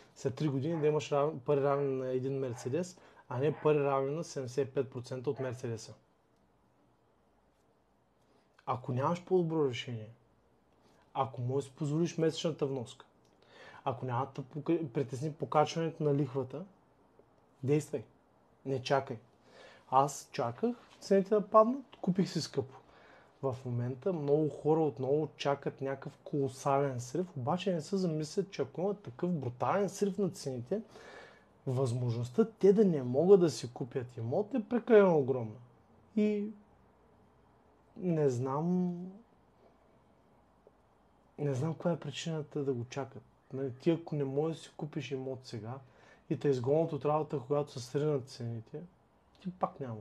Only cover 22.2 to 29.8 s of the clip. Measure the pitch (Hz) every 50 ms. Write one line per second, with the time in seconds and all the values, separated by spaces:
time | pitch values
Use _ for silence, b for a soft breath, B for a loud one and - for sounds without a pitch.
22.2 | 170 - - 165 - - - 139 120 - - - - B B B B B B B
23.2 | B B B _ - 135 120 123 - 127 120 120 120 123 135 127 - 196 180 156
24.2 | 143 139 143 156 156 143 - - - 147 156 160 160 143 - - 123 127 143 156
25.2 | 156 147 - - - 143 143 139 - 151 - - 135 135 139 135 - 151 - -
26.2 | - - - 143 135 131 127 - - 143 135 139 143 139 127 120 123 - - 165
27.2 | 185 180 - 135 120 139 170 180 - 196 175 160 147 - 202 190 185 170 156 156
28.2 | 156 151 - 202 185 190 - - 135 - - 160 180 202 202 208 - - - -
29.2 | 175 180 180 147 123 120 120 - 123 127 165 196